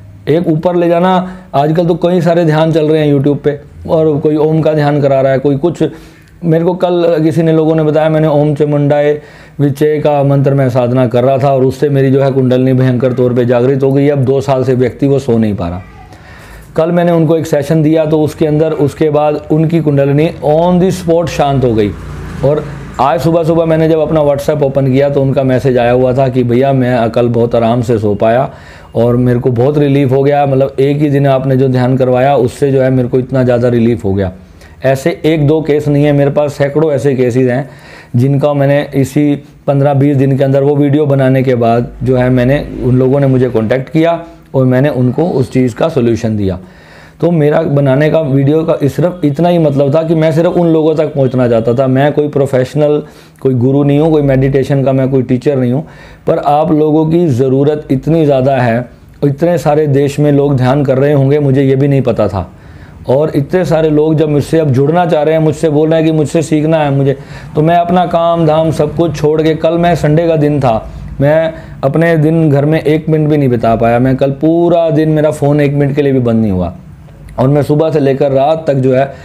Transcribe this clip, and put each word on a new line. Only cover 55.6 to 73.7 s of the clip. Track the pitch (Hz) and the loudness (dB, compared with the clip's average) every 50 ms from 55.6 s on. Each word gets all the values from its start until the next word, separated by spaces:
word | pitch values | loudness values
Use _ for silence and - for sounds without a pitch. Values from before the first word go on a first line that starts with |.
| 127 120 | 0 -2
हूं, | 123 143 156 - - - - - - - - | -2 -4 -6 -8 -14 -20 -20 -20 -20 -8 -4
पर | - 165 - | -2 -2 0
आप | - 143 147 147 165 175 | 0 0 0 0 2 2
लोगों | 156 151 156 156 147 160 156 | 0 2 2 2 2 2 0
की | 156 165 170 175 | 2 0 0 0
ज़रूरत | 160 123 117 135 131 131 135 143 151 151 151 - - | 0 0 0 0 0 0 0 2 0 0 -2 -2 -4
इतनी | 135 131 - 147 160 165 156 | -4 -2 -2 0 0 2 2
ज़्यादा | 143 139 131 127 139 135 | 2 2 2 0 0 0
है, | 127 123 120 113 123 127 - - - - - - - - | 0 0 0 -2 -2 -4 -8 -12 -20 -20 -20 -8 -4 -2
इतने | 143 135 - 170 170 175 165 | -2 -2 0 0 0 0 0
सारे | 165 156 147 151 156 | 0 0 0 2 2
देश | 147 135 139 147 139 - - | 2 2 0 0 0 0 0
में | 147 147 | 0 2
लोग | 143 143 139 147 139 | 2 2 2 0 0
ध्यान | 120 127 127 131 147 139 | 0 0 0 0 0 0
कर | 135 131 131 | 0 0 0
रहे | 139 143 | 2 2
होंगे, | 151 139 135 135 143 151 | 2 2 2 2 0 0
मुझे | 147 139 131 143 139 | 0 0 2 2 2
ये | 135 135 | 2 2
भी | 131 143 143 | 2 0 0
नहीं | 139 135 | 0 0
पता | 127 123 107 - 107 98 | 0 0 0 0 -2 -2
था। | 98 95 82 - - - - - - - - - - - - - | -2 -4 -6 -8 -12 -20 -20 -20 -20 -20 -20 -20 -20 -10 -4 -2
और | 123 143 156 156 - | 0 0 0 0 -2
इतने | 147 139 - - 185 175 | -4 -4 -2 -2 -2 0
सारे | 139 160 156 160 160 | 0 0 0 0 2
लोग | 151 151 151 156 156 | 2 2 2 2 0
जब | 143 160 151 | 0 0 0
मुझसे | 147 143 - - 160 160 | 0 -2 -2 0 0 0
अब | 160 147 | 0 0
जुड़ना | 120 131 139 143 165 175 175 | 0 0 0 0 0 0 0
चाह | 165 160 151 | 0 0 0
रहे | 147 156 160 | 0 0 0
हैं, | 160 | 2
मुझसे | 156 156 147 151 165 160 | 0 0 0 0 -2 0
बोल | 139 147 156 156 | 0 0 0 2
रहे | 160 165 | 2 2
हैं | 156 160 | 2 0
कि | 160 | 0
मुझसे | 156 147 135 - 165 | 0 0 -2 -2 -2
सीखना | 151 - 156 151 147 156 165 156 | -2 -2 -2 -2 0 0 0 0
है | 151 143 | 0 0
मुझे, | 139 139 139 139 139 - - - - - - - - | -2 0 0 -2 -2 -4 -8 -16 -18 -18 -16 -8 -4
तो | 151 | -2
मैं | 151 160 175 | 0 2 2
अपना | 175 170 175 180 180 175 | 2 0 0 0 0 0
काम | 170 180 170 170 170 170 170 165 | 0 0 0 0 0 0 0 0
धाम | 151 151 160 160 160 | 2 2 0 0 0
सब | - - 151 147 - | 0 -2 -2 -2 -2
कुछ | - 170 165 - | -2 -2 -2 -2
छोड़ | - 151 147 156 156 | -2 0 0 0 2
के, | 156 160 156 | 0 0 0
कल | 156 - 160 170 170 | 0 0 -2 0 0
मैं, | 170 175 170 | 0 0 0
Sunday | - - 147 151 160 170 165 | 0 0 0 2 2 2 2
का | 160 | 0
दिन | 156 143 147 147 143 | 0 0 0 0 0
था, | 135 123 113 107 - - - - - - - - | 0 0 0 -2 -4 -8 -14 -14 -14 -12 -6 -2
मैं | 135 143 151 160 165 160 165 - - - - - - | 0 2 2 2 0 -2 -4 -10 -16 -18 -8 -4 -4
अपने | 135 143 156 165 170 170 | -2 0 0 2 2 2
दिन | 156 151 156 165 165 160 156 | 2 2 2 2 2 2 2
घर | 139 143 139 | 2 2 0
में | 151 156 160 | 0 0 0
एक | - 143 156 151 151 160 | 0 0 0 0 0 -2
मिनट | 156 156 156 147 | -2 0 0 0
भी | 156 | 0
नहीं | 147 139 131 | 0 2 0
बिता | 120 113 117 113 | 0 0 0 0